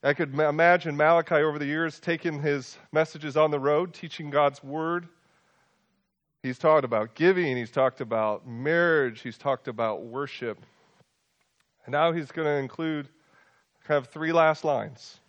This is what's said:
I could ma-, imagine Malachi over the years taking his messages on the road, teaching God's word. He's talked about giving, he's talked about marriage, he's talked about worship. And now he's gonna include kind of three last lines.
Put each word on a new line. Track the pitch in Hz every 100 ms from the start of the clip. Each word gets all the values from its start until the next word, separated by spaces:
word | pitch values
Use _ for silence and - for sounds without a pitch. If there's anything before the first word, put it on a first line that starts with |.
I | 143
could | 147 156 135
ma-, | 151
imagine | 151 170 175 165 147
Malachi | 151 170 165 160
over | 156 147
the | 143
years | 151 165 -
taking | - 170 170 151
his | 147 143 127 - _
messages | 151 156 156 151 139
on | 156
the | 147
road, | 139 147 180
teaching | - 170 - 147
God's | 143 143 139
word. | 139 151 160 175 170 _ _ _ _ _ _ _ _ _ _ _ _ _
He's | 131 123
talked | 160 156 131
about | 113 110 -
giving, | 170 185 165 127
he's | 113
talked | - 131 -
about | 120 110 110 104 127
marriage, | 117 135 170 175 160 131 110
he's | 127 -
talked | 143 131 -
about | 113 113 95
worship. | 113 123 143 - 120 104 - _ _ _ _ _ _ _ _ _ _ _ -
And |
now | 143 165
he's | 165 143
gonna | 165 156 147
include | 135 - 160 151 139 _ _ _ _ _ _ _ -
kind | 147
of | 127
three | 156 160
last | 165 160 156
lines. | 160 135 107 123 - -